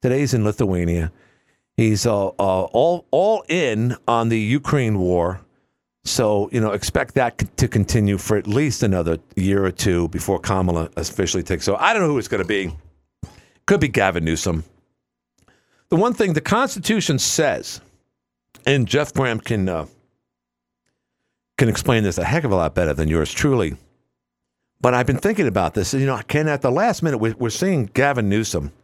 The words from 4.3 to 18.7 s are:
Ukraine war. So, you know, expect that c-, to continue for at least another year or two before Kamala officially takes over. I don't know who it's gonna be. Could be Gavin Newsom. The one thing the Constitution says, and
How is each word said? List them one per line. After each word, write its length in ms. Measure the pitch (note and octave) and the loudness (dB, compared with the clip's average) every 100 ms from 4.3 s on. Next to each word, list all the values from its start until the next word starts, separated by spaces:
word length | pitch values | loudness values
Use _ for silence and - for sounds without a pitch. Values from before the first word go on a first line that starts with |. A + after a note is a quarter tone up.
| A2+ | 0
Ukraine 600 | G#2+ C#3 C#3 D3 A#2+ G#2 | 0 -2 0 0 0 0
war. 420 | F2+ F2+ E2+ F#2 - _ _ _ _ _ - | 2 2 2 -2 -12 _ _ _ _ _ -6
So, 440 | - A2+ G#2 G#2 | 0 2 2 0
you 80 | B2 | 0
know, 100 | A2 | -2
expect 440 | G2+ - - C3+ - | -2 -4 -4 -2 0
that 260 | A#2+ - | -2 -2
c-, 60 | G#2+ - | -6 0
to 100 | A#2 | 0
continue 500 | A2 G2 A#2+ G#2 G2 | 2 2 2 2 0
for 200 | - G#2 | 0 -2
at 100 | G2 | 0
least 360 | G#2+ D3+ - | -2 0 0
another 340 | A2+ F#2 E2 D#2+ _ - | 0 0 0 -2 _ -4
year 300 | F#2+ G2 F#2+ | 0 2 0
or 60 | |
two 360 | F2+ - F2 E2 | 0 0 0 0
before 320 | E2 - F#2+ | -4 -2 -2
Kamala 500 | - F#2+ F2+ E2+ D#2+ - | 0 0 2 0 -2 -6
officially 480 | F2 - F#2 F#2+ | -8 -4 -2 -2
takes 240 | E2 F2 - | -4 -4 -2
over. 140 | G2+ | 0
I 100 | F3+ | 2
don't 120 | A3+ | 2
know 60 | F3 | 2
who 80 | C#3+ | 0
it's 100 | G#2+ | -2
gonna 160 | G#2+ F2+ | -4 -2
be. 280 | G#2 F#2 D2+ - _ _ _ - - _ _ - | -2 -2 -8 -18 _ _ _ -18 -18 _ _ 0
Could 160 | G3 | 2
be 80 | D3 | 2
Gavin 340 | A2 F#2+ F2 | 2 2 2
Newsom. 400 | D#2+ D#2+ - D#2+ D#2 _ _ _ _ _ _ _ _ _ _ _ _ | -2 -2 -2 -4 -6 _ _ _ _ _ _ _ _ _ _ _ _
The 80 | E3 | 2
one 160 | A3+ | 2
thing 180 | A#3+ G3+ | 2 0
the 80 | D3+ | 0
Constitution 800 | - G#3+ C4 A#3+ - A3 - C3+ | 0 0 0 -4 -2 -2 0 0
says, 600 | - - D3 D#2+ - - _ _ _ _ _ _ _ - | 0 0 0 0 -6 -16 _ _ _ _ _ _ _ -8
and 220 | - | 0